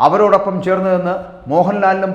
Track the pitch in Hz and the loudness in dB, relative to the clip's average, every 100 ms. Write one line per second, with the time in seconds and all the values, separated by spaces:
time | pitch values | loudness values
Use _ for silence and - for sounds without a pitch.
0 | 135 185 208 190 196 185 175 185 190 180 | 2 4 4 2 0 -4 -2 -2 0 -2
1 | 175 185 - - - 156 185 208 190 190 | -2 -6 -8 -16 -4 -2 0 0 0 0
2 | 190 | -4